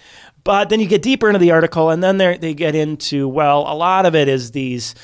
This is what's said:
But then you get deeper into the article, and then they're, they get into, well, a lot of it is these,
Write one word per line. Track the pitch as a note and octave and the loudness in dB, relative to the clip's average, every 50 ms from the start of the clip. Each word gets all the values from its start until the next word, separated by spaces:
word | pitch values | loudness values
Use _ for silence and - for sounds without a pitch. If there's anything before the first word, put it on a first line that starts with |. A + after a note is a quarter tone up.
| _ - - - - - _ _ _ | _ -20 -20 -20 -20 -20 _ _ _
But | - G3+ G3 G#3 E3+ | -2 0 0 0 0
then | G#3+ A3 | 0 -2
you | A3 | 0
get | E3+ G#3 F#3 | 0 0 0
deeper | - A#3+ C4+ - A3+ G#3+ | 0 0 0 2 2 2
into | G#3 G3 | 4 4
the | F3 E3+ | 4 4
article, | E3 E3 D#3+ D#3+ - E3+ D#3+ D#3+ | 4 4 2 0 0 0 0 0
and | D#3+ E3+ F#3 | 0 0 0
then | F#3 G3 F#3+ | 0 2 2
they're, | F#3+ F3+ F3 - | 2 0 0 -2
they | E3 E3 D3+ | -4 -8 -6
get | C#3+ E3+ D#3 D3 | -4 -4 -2 -2
into, | D#3 D3+ D3+ D3+ D3 - - D3 C#3 C#3 C3+ | -2 -2 -2 -4 -8 -8 -6 -4 -4 -4 -2
well, | C3 D3 D3+ C#3+ C#3+ C#3+ | -2 0 2 2 2 2
a | D3 - D3+ | 0 -2 -4
lot | D#3 E3+ F3+ F#3 F#3+ F#3+ | -4 -2 0 0 2 2
of | F3 D#3+ | 2 2
it | D#3 C#3+ C#3 | 2 2 2
is | C3+ C3 B2 A#2 | 0 -2 -4 -6
these, | A#2 C#3+ C3+ B2+ B2 A#2+ A2+ - - - | -8 -8 -6 -6 -6 -8 -8 -10 -14 -16